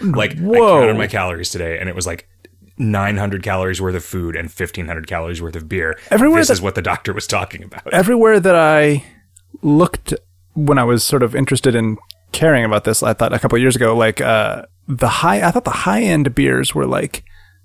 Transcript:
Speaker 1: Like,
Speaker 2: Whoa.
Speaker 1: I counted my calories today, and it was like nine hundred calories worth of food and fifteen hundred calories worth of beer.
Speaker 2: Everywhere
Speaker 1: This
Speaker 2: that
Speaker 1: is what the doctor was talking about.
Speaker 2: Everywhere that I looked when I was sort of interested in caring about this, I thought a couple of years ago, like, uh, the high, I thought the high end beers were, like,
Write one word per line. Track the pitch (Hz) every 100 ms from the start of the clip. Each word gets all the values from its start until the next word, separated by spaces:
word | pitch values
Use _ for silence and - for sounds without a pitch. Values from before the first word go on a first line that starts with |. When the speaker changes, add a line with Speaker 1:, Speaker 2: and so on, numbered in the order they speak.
Speaker 1:
Like, | 196 127 107 151
Speaker 2:
Whoa. | 185 240 220 160
Speaker 1:
I |
counted | 117 110
my | 104
calories | 104 90 85 87
today, | 95 85 85
and | 92
it |
was | 90 87
like | 82 - _ - _ _ -
nine | 113 101 101 104
hundred | 101 98
calories | 104 95 95 92
worth | 95
of | 90
food | - 95 85 80
and | 82
fifteen | - 85 - 82
hundred | 82 80
calories | 85 82 85
worth | 82
of | 85 78
beer. | 92 80 80 -
Speaker 2:
Everywhere | 226 277 330
Speaker 1:
This | 311
Speaker 2:
that |
Speaker 1:
is | 90
what | 92
the | 101
doctor | 87 175 -
was | 95 -
talking | 101 92 90
about. | 87 - -
Speaker 2:
Everywhere | 180 185 240 220 214
that | 185 175
I | 156 151 151 143 - _ _ _ _ -
looked | 151 147 175 - - - _ _ _
when | - 147 143
I |
was | 120 120
sort | - 143
of | 120 120
interested | 131 131 131 117
in | 113 110 - - _
caring | - 160 135
about | 113 104
this, | 110 110
I | 117
thought | 110 113
a | 117
couple | 135 117
of |
years | 127 120
ago, | 117 113
like, | 110 107
uh, | 131 110 107 - - _ -
the | 127 120
high, | - 165 202 175
I |
thought | 247
the | 143
high | - 180 208
end | 214 160 135
beers | 120 139 127 -
were, | - 65
like, | 64 - - - - _ _